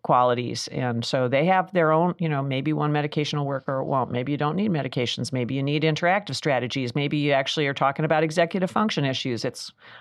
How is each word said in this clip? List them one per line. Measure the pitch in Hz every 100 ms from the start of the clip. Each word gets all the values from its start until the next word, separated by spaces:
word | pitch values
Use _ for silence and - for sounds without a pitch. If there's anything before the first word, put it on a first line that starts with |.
qualities. | - 127 123 120 120 120 -
And | 139 123 117
so | - 135 127
they | 135 170
have | 185 175
their | 180 156
own, | 160 175 -
you | 160
know, | 139
maybe | 139 135 151
one | 151 151
medication | 147 151 151 147 147
will | 139
work | 135 -
or | 135
it | 139
won't. | 135 120
Maybe | 123 131
you | 143
don't | 147 170
need | 214
medications. | 156 131 131 117 - 120
Maybe | 147 117
you | 135
need | 139 151
interactive | 156 151 175 196 190 131
strategies. | 156 127 120 139 120
Maybe | 147 143 151
you | 147
actually | 135 135 160 143
are |
talking | 139 135 139
about | 156 156
executive | 160 170 170 190 185
function | 220 214 -
issues. | 139 123 131 113
It's | 123 - - - - -